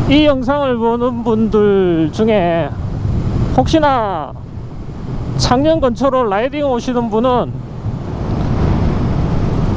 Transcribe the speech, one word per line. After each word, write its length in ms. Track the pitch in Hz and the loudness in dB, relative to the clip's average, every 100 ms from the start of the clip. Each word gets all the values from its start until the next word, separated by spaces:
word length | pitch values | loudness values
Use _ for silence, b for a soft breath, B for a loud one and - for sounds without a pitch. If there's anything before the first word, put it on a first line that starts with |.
| - | 2
이 160 | 277 302 | 4 4
영상을 500 | 269 240 285 277 240 | 2 0 0 0 0
보는 460 | 233 240 240 240 | 0 0 -2 -2
분들 840 | 233 220 220 214 208 196 180 165 156 | 0 0 2 4 4 4 2 2 0
중에 560 | - 220 208 170 165 143 - - - - - - - - - | 0 2 2 2 0 -2 -4 -6 -4 -2 -2 -2 -2 0 2
혹시나 760 | 262 320 294 262 208 175 135 131 - - - - - - - - - - | 2 2 2 2 0 -2 -6 -10 -12 -12 -12 -12 -12 -10 -8 -6 -4 -2
창녕 420 | - 247 302 320 | 2 2 4 2
근처로 460 | 269 202 269 262 233 | 2 0 0 2 0
라이딩 400 | 196 262 294 285 | 0 -2 -2 -2
오시는 440 | 240 233 240 233 | -2 -2 -2 -2
분은 440 | 214 254 247 147 - - - - - - - - - - - - - - - - - - - - - - | 0 2 2 0 -6 -10 -8 -6 -6 -6 -6 -4 -2 0 0 0 0 0 0 0 0 0 0 0 0 0